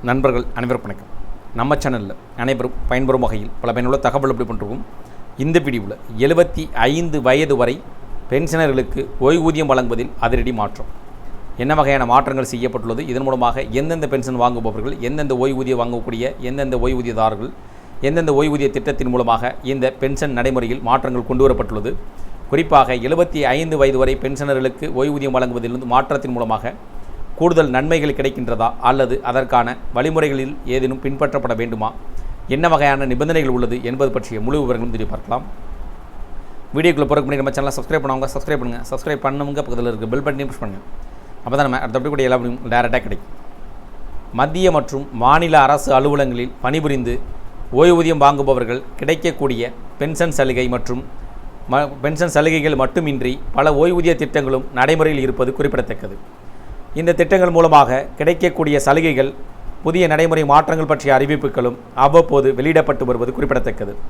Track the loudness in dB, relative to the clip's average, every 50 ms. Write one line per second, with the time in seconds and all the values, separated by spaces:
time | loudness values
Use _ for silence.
0 | -2 0 0 2 2 2 2 2 -4 -4 -4 -4 -2 -2 -2 -4 -4 -8 -12 -12
1 | -10 -10 -6 -6 -4 -4 -6 -8 -8 -8 -4 -2 0 2 0 0 0 -2 -2 -2
2 | -4 -6 -10 -12 -14 -16 -8 -4 -2 -2 0 0 -2 -4 -2 -2 0 0 2 2
3 | 4 4 4 4 2 0 0 -2 -4 -4 -6 -4 -4 -2 -2 0 2 2 0 2
4 | 2 2 2 2 0 0 0 0 -2 -4 -4 -6 -4 -6 -6 -8 -8 -10 -12 -14
5 | -14 -14 -12 -14 -12 -12 -8 -4 -2 2 2 2 2 2 -4 -4 -6 -6 -10 -10
6 | -10 -10 -2 0 2 4 6 4 4 4 2 -6 -6 -4 0 2 2 2 2 0
7 | 0 0 -2 0 2 4 4 4 4 2 2 2 2 0 0 -4 -8 -14 -14 -14
8 | -10 -8 -8 -8 -4 -2 0 0 0 0 0 2 2 2 2 0 0 -2 -4 -6
9 | -6 -6 -4 2 4 4 4 4 2 2 2 0 2 2 2 2 2 0 -2 -2
10 | -4 -4 -4 -2 0 2 2 2 0 0 -2 -2 -4 -4 -4 -6 -8 -8 -8 -10
11 | -12 -14 -14 -12 -10 -8 -8 -8 -8 -8 -6 -4 -2 0 2 2 4 2 2 2
12 | 4 4 4 4 4 4 -2 -2 -2 -4 -4 -4 -4 -2 -2 -4 -4 -4 -4 -4
13 | -4 -4 -2 -2 0 0 0 2 2 0 0 -2 -4 -2 -2 -2 0 0 -2 -2
14 | -2 -2 -2 -2 -2 -2 0 2 2 2 2 0 -4 -4 -4 -4 -6 -6 -6 -4
15 | -4 -4 -2 -2 -2 -2 0 0 0 0 0 -2 -2 -2 0 0 0 -2 -2 -4
16 | -6 -6 -4 -4 -4 -4 -6 -6 -8 -6 -4 -4 -4 -2 -2 0 0 0 0 -2
17 | -2 -4 0 2 2 0 0 -2 -8 -10 -10 -14 -18 -20 -20 -20 -20 -12 -8 -2
18 | -2 0 2 2 2 2 2 2 2 2 0 0 0 0 0 -2 -4 -4 -2 -2
19 | -2 0 0 0 2 2 2 0 0 -4 -6 -6 -6 -4 -2 0 0 -2 0 -2
20 | -4 -4 -2 -2 -2 -2 -2 0 0 0 0 0 -2 -2 -4 -4 0 0 0 0
21 | 0 -2 -4 -4 -4 -2 2 4 4 4 4 2 -2 -4 -4 -4 -4 -4 -4 -6
22 | -6 -8 -10 -10 -8 -8 -8 -10 -6 -2 -2 -2 0 4 4 4 6 4 0 -2
23 | 0 0 2 2 2 0 2 0 0 2 2 0 0 -2 2 4 4 4 4 2
24 | 2 2 0 0 -2 -4 -4 -4 -2 0 0 0 0 -2 -2 -4 -8 -4 -2 0
25 | 0 0 0 -2 -2 0 0 0 0 0 -2 -4 -4 -4 -6 -6 -4 2 2 2
26 | 2 2 -2 -4 -2 -4 -4 -4 -2 -2 -2 -2 -4 -8 -10 -10 -16 -12 -10 -10
27 | -10 -10 -8 -8 -8 -8 -2 -2 0 2 4 4 2 4 2 0 0 0 0 0
28 | 0 -2 -2 -2 -2 -4 -2 -4 -4 -4 -2 0 0 -2 -2 0 0 2 4 4
29 | 2 0 0 -4 -2 -2 -2 -2 0 2 2 2 2 2 -4 -6 -6 -4 -2 0
30 | 0 0 2 2 0 0 0 -2 -4 -4 -6 -8 -4 -2 -2 0 0 -2 -2 -4
31 | -4 -6 -2 -2 -2 -2 -2 -2 -2 -2 -2 -2 -2 -4 -4 -4 -4 -6 -6 -8
32 | -10 -6 -6 -6 -6 -6 -8 -8 -4 -4 -2 0 2 2 4 4 4 4 2 2
33 | 0 0 0 0 0 2 2 2 2 2 0 0 0 0 -2 -2 -4 -4 0 0
34 | 0 0 0 -2 -4 -4 -6 -4 -2 0 0 0 0 0 -2 -2 -2 -2 -2 -2
35 | -2 -4 -4 -6 -4 -4 -4 -4 -4 -8 -12 -10 -10 -10 -10 -8 -8 -10 -10 -12
36 | -14 -14 -10 -10 -10 -8 -8 -10 -10 -10 -12 -12 -10 -4 -2 2 2 4 4 4
37 | 2 2 2 0 2 0 -2 -2 -2 -2 -2 -2 -2 -2 -2 -4 -4 -2 -2 -2
38 | -2 -2 -2 -2 -4 -4 -4 -6 -4 -2 -2 -2 -2 -4 -6 -8 -8 -6 -8 -6
39 | -4 -4 -6 -2 -2 -4 -2 -2 -4 -4 -4 -6 -4 -4 -2 -2 -2 -2 -4 -4
40 | -6 -4 -4 -2 -2 -4 -4 -4 -6 -8 -6 -8 -8 -8 -10 -10 -10 -10 -10 -10
41 | -10 -12 -14 -16 -16 -16 -14 -12 -6 -4 0 0 2 2 0 -2 -4 -2 -4 -2
42 | -2 -2 -2 0 2 2 2 0 0 -4 -6 -6 -4 0 2 2 2 2 0 -2
43 | -2 -2 -6 -6 -8 -10 -12 -12 -12 -12 -12 -12 -14 -12 -12 -14 -14 -14 -12 -10
44 | -10 -6 -8 -8 -8 -6 -2 -2 -2 0 0 2 2 4 4 4 0 0 -6 -8
45 | -8 -8 -4 2 4 6 6 6 4 6 6 6 6 6 4 2 2 4 4 4
46 | 4 4 2 2 2 0 0 -2 -4 -6 -6 -4 -2 0 0 0 0 0 0 0
47 | 0 -2 -2 -2 -4 -6 -6 -8 -8 -10 -8 -10 -8 -2 4 6 8 8 8 6
48 | 4 2 4 6 6 6 6 4 2 2 2 2 2 -2 -4 -4 -6 -8 -10 -4
49 | 0 0 0 0 0 -2 -2 0 0 0 0 -2 -4 -6 -6 -10 -12 -12 -6 -4
50 | -4 -4 0 0 0 0 2 2 2 2 2 0 0 0 0 -2 -2 -2 -4 -4
51 | -6 -10 -12 -10 -10 -10 -12 -12 -12 -12 -12 -12 -6 0 0 0 0 0 -4 -4
52 | -4 -4 0 0 -2 2 2 2 4 4 2 2 2 2 2 2 0 0 0 -2
53 | 0 0 -2 -2 -2 -2 -4 -4 -4 -2 0 2 4 4 4 4 4 4 4 4
54 | 4 2 2 2 0 0 0 0 0 2 -2 -2 -2 -4 0 2 4 4 4 4
55 | 4 2 2 2 0 0 0 0 0 -2 0 0 -2 0 0 -2 -2 -4 -6 -8
56 | -8 -10 -12 -12 -14 -16 -18 -18 -16 -16 -14 -14 -14 -12 -12 -12 -12 -8 -6 0
57 | 2 2 4 4 4 4 6 6 6 6 6 6 6 8 10 8 8 8 4 -2
58 | -2 -4 -6 0 2 2 2 4 0 0 2 0 0 2 2 2 4 4 4 4
59 | 4 2 4 2 2 0 0 -8 -12 -12 -12 -12 -12 -12 -12 -4 -4 0 2 4
60 | 4 4 4 4 4 4 4 2 4 6 6 6 6 4 0 0 2 0 0 0
61 | 4 4 4 4 4 2 0 0 0 2 2 2 2 2 -2 -4 -14 -10 2 4
62 | 4 8 8 8 6 8 2 4 4 4 2 2 0 4 4 4 4 4 0 0
63 | 0 0 0 0 0 -2 -2 -2 -2 0 0 0 0 -2 -4 -4 -6 -8 -6 -6
64 | -6